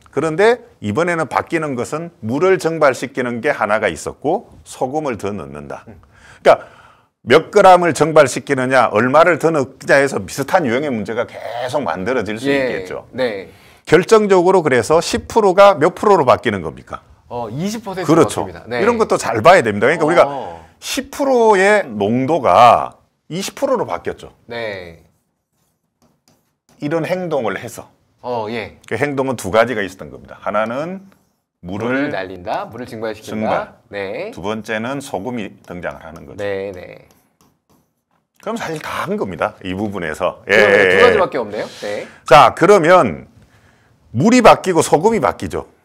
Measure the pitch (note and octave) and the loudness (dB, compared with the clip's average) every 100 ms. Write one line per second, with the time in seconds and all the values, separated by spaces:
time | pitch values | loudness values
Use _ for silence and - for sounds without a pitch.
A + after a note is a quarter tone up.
0 | _ - D#3+ D#3+ G#3+ A#3+ - _ G#2 G#2 | _ -6 -4 2 2 2 -4 _ -6 -2
1 | F3 E3+ D3 - - D#3+ D#3 B2 A2+ D3+ | -2 -2 -2 -4 -4 -4 -4 -6 -6 -8
2 | E3+ - G#2+ C3+ F#3 F#3 D#3+ E3 D3 B2 | -10 -12 -6 -2 0 2 0 0 0 0
3 | C3+ - B2 A#2+ D3 C#3 G#2+ G#2+ G2+ D#2 | -6 -6 -6 -4 -4 -2 -2 0 -2 -4
4 | - D2+ C#3 F#3 - - - - C3 D3+ | -10 -8 -6 -6 -8 -20 -20 -8 -6 -4
5 | D3+ A2 G2 G2+ C#2+ D2 C#2+ C2+ - G2+ | -6 -6 -8 -10 -12 -16 -16 -16 -18 -20
6 | _ _ - - - D3 - - - _ | _ _ -20 0 2 2 0 -20 -20 _
7 | _ _ - C#3 D#3+ G#3 F#3+ F3+ F3 - | _ _ 2 2 4 4 8 6 4 0
8 | D3+ D#3 C#3 - - C#3 B2+ C3 A2+ G#2 | 2 4 4 0 -4 -2 2 2 2 2
9 | B2 D3 F3 D#3+ D#3 D#3+ C3 - - D3 | 2 4 4 4 0 0 -2 -6 2 2
10 | C#3 - F#2 - C3+ F#3 C#3+ A#2 D3+ A#2 | 2 -2 -8 -8 -2 0 0 -2 -2 -6
11 | G2+ A2+ A2+ G2 - A#2+ B2 D3 G#2+ E2+ | -6 -6 -6 -10 -12 -8 -6 -4 -4 -4
12 | F#2 B2+ G2+ A2 C3+ C#3 B2+ G#2+ F#2 C2 | -2 -2 -4 -6 -2 -2 -2 -6 -10 -12
13 | - A#2 B2+ G2+ F2 - _ _ - D#3 | -12 -6 -6 -6 -14 -20 _ _ 0 2
14 | F#3 A3 G#3 F#3+ F3 F#3+ D#3 B2+ A2 D#3+ | 4 2 4 4 4 2 2 0 2 0
15 | E3 - - A#3 G#3 F3+ G3+ E3+ D#3+ F3+ | 0 -4 -2 0 2 6 6 6 0 2
16 | G#3+ F#3+ B2+ G#2 A#2 G2+ D#2+ C2 - C#2+ | 2 4 4 2 0 -4 -6 -12 -16 -18
17 | _ _ _ A#2+ A#2 B2+ F#3+ A3 G3 F#3+ | _ _ _ -12 -10 -8 -8 -8 -10 -6
18 | D#3+ E3+ B2+ - E2+ E2+ - A#2+ G#3 A#3 | 2 4 4 0 -8 -12 -8 -2 0 0
19 | G#3+ F#3 - A#2 B2 F#3 A#2 G2+ A#2 E3+ | 0 -2 -2 2 6 6 4 0 0 2
20 | D#3 E3+ C#3 C#3 G2+ E2 E2 _ - - | 2 2 2 0 -10 -14 -20 _ -10 -8
21 | C4+ - C#4 B3+ A3 G3+ G3 G#3 D#3 G#2 | -8 -4 0 2 4 4 4 2 0 -4
22 | G2+ A#2+ C3 D#3+ A2 F2+ B2 F2+ B1+ - | -2 0 -2 0 4 6 8 6 2 -10
23 | _ _ _ D#3+ F#3+ - C#4 B3 B2+ E2+ | _ _ _ -10 -10 -6 -4 -2 -4 -6
24 | - D#2 - _ - A#2 A2 G2 F2 E2 | -8 -10 -14 _ -14 -10 -8 -10 -14 -20
25 | F2+ _ _ _ _ _ _ _ _ _ | _ _ _ _ _ _ _ _ _ _
26 | _ _ _ _ _ _ _ _ C#3+ E3 | _ _ _ _ _ _ _ _ -6 -4
27 | D#3 F#3 F3+ D3 A2 F#2 A#2+ - - _ | -4 -6 -4 -4 -4 -6 -10 -14 -18 _
28 | _ _ A#2+ A#2+ G#2+ A#2 F#2+ - _ A2+ | _ _ -10 -8 -6 -8 -10 -16 _ -6
29 | D3 C3+ C3+ A#2+ G2 G#2+ A#2+ A2+ G2 - | -4 -4 -4 -6 0 2 2 -2 -8 -10
30 | D2+ C2+ - - - G#2 A2 B2 E3 F#3+ | -18 -18 -20 -14 -6 -4 -4 -6 -8 -12
31 | F#3+ _ _ _ _ _ E2+ G2+ A#2 C3 | -18 _ _ _ _ _ -12 -8 -4 -4
32 | D3 G2+ F#2 F#2 F2+ D#3 G3 A2+ B2 A2+ | -4 -6 -10 -12 -8 -8 -8 -14 -16 -10
33 | A2 G#2+ - A2 A2 E3 G#3+ - _ G2+ | -10 -10 -10 -6 -4 -4 -6 -14 _ -10
34 | G2 A#2 G3+ - F#2+ A2 G#2 A2 A#2 C#3 | -10 -10 -12 -10 -8 -8 -6 -8 -6 -10
35 | - F#2+ G#2 B2 F#2+ - - F2+ E2 C#2+ | -10 -10 -8 -8 -10 -14 -18 -12 -12 -12
36 | D#2 D#2+ D2+ C2+ G2+ G2 G2 F#2 G#2+ - | -16 -20 -20 -12 -8 -8 -10 -12 -18 -20
37 | _ _ _ _ _ _ _ _ _ _ | _ _ _ _ _ _ _ _ _ _
38 | _ _ _ _ - A#3 - D#3 - - | _ _ _ _ -10 -8 -8 -10 -10 -10
39 | C#3+ G#3 - F2 G#2 - G2 F#2 G#2 G2 | -6 -6 -6 -4 -6 -6 -10 -6 -6 -6
40 | E2 D#2 F2 - - G2+ G#2+ G2+ F#2+ F#2+ | -8 -4 -6 -6 0 4 6 4 4 6
41 | F#2+ F2+ - D3 G#2+ G#2 - - G#2+ G#2 | 4 4 0 -2 -6 -8 -10 -10 -10 -10
42 | G3 - - D#3 A#2+ - E3 G3+ D#3 F#3 | -12 -18 4 6 6 4 4 4 6 4
43 | C3 C#2+ - _ _ _ _ _ _ _ | 4 -4 -14 _ _ _ _ _ _ _
44 | _ A2 F#3+ B3+ A3 C#3+ F#3 E3 - D3+ | _ -2 2 6 6 6 4 0 2 2
45 | G3 A3+ A2+ - G2 E2 C#2+ _ | 2 0 0 -2 -6 -8 -10 _